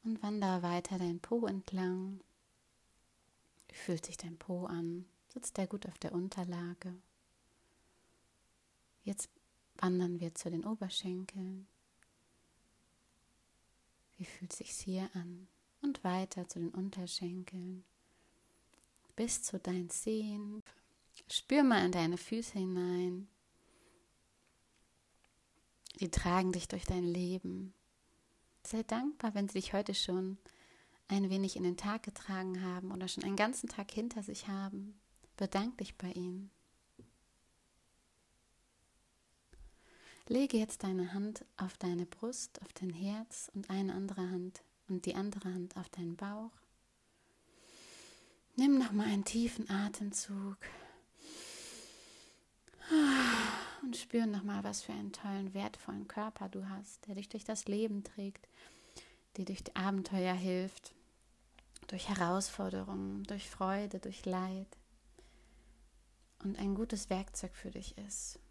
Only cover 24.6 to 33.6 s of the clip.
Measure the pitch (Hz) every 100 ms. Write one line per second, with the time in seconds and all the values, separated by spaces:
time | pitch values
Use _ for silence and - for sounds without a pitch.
24.6 | _ _ _ _ _ _ _ _ _ _
25.6 | _ _ - - 175 - 180 180 185 175
26.6 | - 190 - 185 175 175 180 185 185 185
27.6 | 190 - _ _ _ _ _ _ _ _
28.6 | - 220 226 226 277 302 226 202 202 196
29.6 | - 196 208 196 - 185 185 196 - -
30.6 | - - - - - 196 196 190 190 -
31.6 | 180 175 202 220 - - - 190 185 185
32.6 | 185 180 185 190 185 - 196 196 220 269